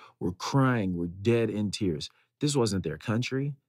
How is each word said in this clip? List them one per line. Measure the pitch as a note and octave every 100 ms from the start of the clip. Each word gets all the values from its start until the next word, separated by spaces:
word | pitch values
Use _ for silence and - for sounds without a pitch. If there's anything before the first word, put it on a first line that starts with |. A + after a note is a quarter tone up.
| - _
were | F2+
crying, | F2+ - C#3 C3 A#2+ F#2+ F2
were | F2
dead | F#2 G#2+ A#2 A2+
in | G2+ G#2
tears. | - G2 D2+ - - _ _
This | D3 C#3+
wasn't | A2+ F#2+
their | D#2+ D#2
country. | - A2 B2 C3 C#3+ C#3